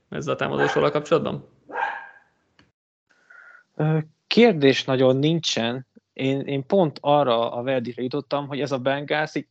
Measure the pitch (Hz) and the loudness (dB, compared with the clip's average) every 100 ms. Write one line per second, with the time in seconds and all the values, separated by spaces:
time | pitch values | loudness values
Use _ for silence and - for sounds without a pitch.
0 | - 151 139 135 139 139 143 147 147 147 | -14 -10 -6 -4 -2 -2 0 2 0 0
1 | 147 160 - 143 - _ - - - - | 0 -2 0 -8 -12 _ -14 -8 -8 -8
2 | - - _ _ _ _ _ _ _ _ | -16 -20 _ _ _ _ _ _ _ _
3 | _ _ _ - - - _ - 156 156 | _ _ _ -20 -20 -20 _ -4 0 0
4 | 156 _ - - 233 165 139 127 - 131 | -2 _ -2 4 6 6 4 4 2 2
5 | 131 131 151 165 160 - 117 131 - _ | 4 4 2 0 -2 -2 -2 -4 -10 _
6 | _ - 135 139 135 139 131 196 160 - | _ -6 -4 -2 -4 -6 0 2 2 0
7 | 143 147 131 117 120 120 127 131 120 120 | 2 2 4 2 0 -4 -2 -2 -4 -6
8 | 127 147 - 143 143 139 135 131 131 139 | -6 -6 -4 -6 -6 -6 -4 -2 -2 -4
9 | 143 151 156 151 - | -2 -4 -2 -6 -10